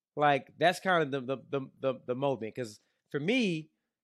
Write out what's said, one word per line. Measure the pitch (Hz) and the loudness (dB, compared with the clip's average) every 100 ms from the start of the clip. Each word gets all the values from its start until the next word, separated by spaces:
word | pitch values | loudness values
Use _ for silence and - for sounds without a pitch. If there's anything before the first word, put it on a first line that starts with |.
| _ - | _ 0
Like, | 147 139 139 - | 2 2 -2 0
that's | 156 180 | 2 2
kind | 190 180 | 2 2
of | 151 139 123 | 2 -2 -4
the, | 131 | -6
the, | - 139 | -4 -6
the, | 135 - | -6 -4
the, | 135 131 - | -4 -4 -4
the | 123 | -2
moment. | 139 123 110 | 0 -2 -6
'Cause | 104 120 107 _ _ _ | -8 -10 -12 _ _ _
for | 147 | -6
me, | 151 262 220 160 156 _ _ _ | 0 0 0 -2 -6 _ _ _